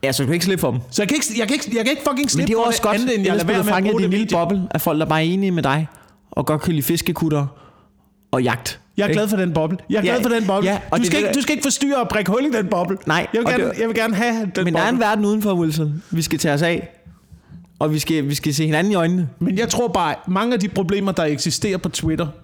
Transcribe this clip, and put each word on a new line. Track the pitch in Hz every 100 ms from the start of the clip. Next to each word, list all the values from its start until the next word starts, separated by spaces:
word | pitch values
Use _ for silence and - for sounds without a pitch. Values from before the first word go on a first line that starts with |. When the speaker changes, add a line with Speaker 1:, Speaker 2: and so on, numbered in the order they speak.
Speaker 1:
Ja, | 139
så | 131
du | 131
kan |
ikke | 170
slippe | 170 190
for | 151
dem. | 120 -
Speaker 2:
Så | -
jeg | 208
kan | 302
ikke, | - 220
jeg | 214
kan |
ikke, | 269 - 233
jeg |
kan | 220
ikke | 254
fucking | - 262
Speaker 1:
Men | 285
Speaker 2:
slippe | - 269
Speaker 1:
det |
er | 220
jo |
Speaker 2:
for | 233
Speaker 1:
også | 233
Speaker 2:
det, |
Speaker 1:
godt, | 214 208
Speaker 2:
andet | 254
end | 226
jeg | 185
Speaker 1:
ellers | 190 170
Speaker 2:
lader |
være |
Speaker 1:
bliver | -
du |
Speaker 2:
med | 208
at |
Speaker 1:
fanget | 190 196
i |
Speaker 2:
bruge | 220
Speaker 1:
din | 185
Speaker 2:
det | 196
Speaker 1:
lille |
Speaker 2:
medie. | 220 170 170 196
Speaker 1:
boble | 180
af | 156
folk, | 170 156
der | 156
bare | 160
er | 160
enige | 185 196
med | 175
dig, | 139 143 156 - - _ _
og | - 139
godt | 151
kan | -
lide | 160 135
fiskekutter | 170 - 170 160 151 143 - - - _ _ _ _ _
og | 127
jagt. | 123 117 - - _ -
Speaker 2:
Jeg |
er | 202
Speaker 1:
Ikke? | 160
Speaker 2:
glad | 208
for | 208
den | 185
boble. | 160 156 180 -
Jeg | 214
er |
Speaker 1:
Ja. | 185
Speaker 2:
glad | 247
for | 226
den | 233 202
boble. | 196 190
Speaker 1:
Ja, | 202 -
og | 175
Speaker 2:
Du |
Speaker 1:
det | 185
Speaker 2:
skal | 196
Speaker 1:
er |
det, | 202
Speaker 2:
ikke, |
Speaker 1:
der | 262
Speaker 2:
du |
skal | 277
ikke | 302
forstyrre | 277 - 277 277
og | 233
prikke | 214 185
hul | 214
i | 285 233
den | 185
boble. | 185 175 190 -
Speaker 1:
Nej, | 160 -
Speaker 2:
Jeg | 220
vil | 240
Speaker 1:
og |
Speaker 2:
gerne, | 247 -
Speaker 1:
det | -
Speaker 2:
jeg | 226
vil | 220
gerne | 226
have | 196 240 226 208 180
den |
Speaker 1:
Men | 180
der | 160
er | 214
en |
Speaker 2:
boble. | 254 220
Speaker 1:
verden | 214
udenfor, | 208 214 208
Wilson. | 185 165 151 156 151 -
Vi | 165
skal | 156 160
tage | 165
os | 147
af, | 170 170 180 - - - _ - _ 156 - -
og | 156
vi | 151
skal, | - 160 139
vi |
skal | 143 156
se | 143
hinanden | 156 151 190
i |
øjnene. | 202 165 180 160 -
Speaker 2:
Men | 175 185
jeg | 226
tror | - 240
bare, | 202 165 - -
mange | 185 233
af | 247
de | 196
problemer, | - 180 202 196
der | 185
eksisterer | 160 147 - - 214 185
på | 180
Twitter | - 160 160 170 -